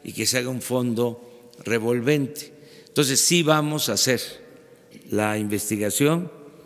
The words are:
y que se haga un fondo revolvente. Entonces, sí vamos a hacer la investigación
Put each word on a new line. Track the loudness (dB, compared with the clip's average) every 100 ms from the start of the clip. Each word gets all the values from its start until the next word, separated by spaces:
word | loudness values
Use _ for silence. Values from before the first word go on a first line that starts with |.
y | -14
que | -4 -2
se | 0
haga | -2
un | -6
fondo | -2 -2 0 0 -2 -2 -14 -20 -20 -14
revolvente. | -4 -2 0 0 2 2 0 -6 -14 -18 -20 -20 -6
Entonces, | 0 2 2
sí | 4 4
vamos | 4 4 2 -2 -2
a |
hacer | 0 2 0 -2 -12 -20 -20 -20 -20 -20 -20 -4
la | 0 0 0
investigación | -2 -2 -2 -2 -2 2 2 2 -2 -12 -20 -20